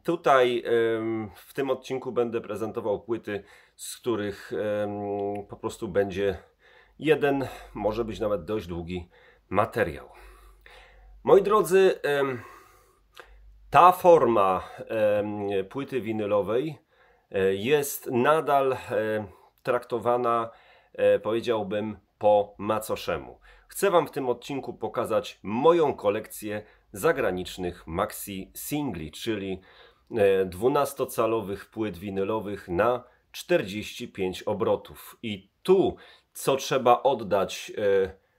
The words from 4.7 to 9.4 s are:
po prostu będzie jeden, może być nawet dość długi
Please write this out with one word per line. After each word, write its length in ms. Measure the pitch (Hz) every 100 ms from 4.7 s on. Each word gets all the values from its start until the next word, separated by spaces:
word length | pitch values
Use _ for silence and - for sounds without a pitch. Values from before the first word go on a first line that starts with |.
| 104 104 104 101 101 101 104 98
po 80 | 117
prostu 300 | 110 - 110
będzie 500 | 92 98 92 101 90 - _ _ - _ -
jeden, 480 | 147 139 - 139 123 - -
może 320 | - 104 110 113
być 140 | 92
nawet 260 | 104 101 80
dość 220 | 107 87
długi 420 | 85 82 90 87 _ - _